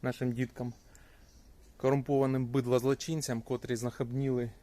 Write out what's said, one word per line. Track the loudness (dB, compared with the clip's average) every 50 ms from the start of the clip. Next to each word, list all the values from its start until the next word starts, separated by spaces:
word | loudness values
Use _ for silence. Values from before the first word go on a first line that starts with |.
| -4
нашим | -4 -4 -2 -2 -2 -2
діткам, | -2 -4 -6 -6 -8 -10 -10 -10 -12 -20 -20 -20 -20 -20 -20 -20 -20 -20 -20 -20 -20 -20 -20 -20 -20 -20 -20 -18
корумпованим | 0 2 2 4 4 2 2 4 4 4 4 4 0 0
бидлозлочинцям, | 0 0 0 2 4 2 4 4 4 0 0 0 -4 -4 -4 -2 -2 -4 -4 -2
котрі | -4 -4 -4 -2 -4 -4
знахабніли | -2 -2 -4 -4 -4 -6 -4 -2 -2 0 0 0 0 0 -4 -6 -12